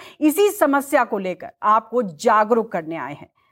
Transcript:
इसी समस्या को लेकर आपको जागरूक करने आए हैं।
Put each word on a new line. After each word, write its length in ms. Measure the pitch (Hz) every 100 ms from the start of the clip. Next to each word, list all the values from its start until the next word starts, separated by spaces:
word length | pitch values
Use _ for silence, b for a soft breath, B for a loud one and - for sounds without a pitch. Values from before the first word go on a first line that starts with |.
| B B
इसी 280 | 302 302 403
समस्या 540 | 403 302 277 277 277
को 140 | 233 208
लेकर 300 | 185 170 127 -
आपको 380 | 214 220 220 240
जागरूक 680 | 202 147 233 214 214 226 226
करने 240 | 180 160 165
आए 180 | 131
हैं। 160 | 147 - _ _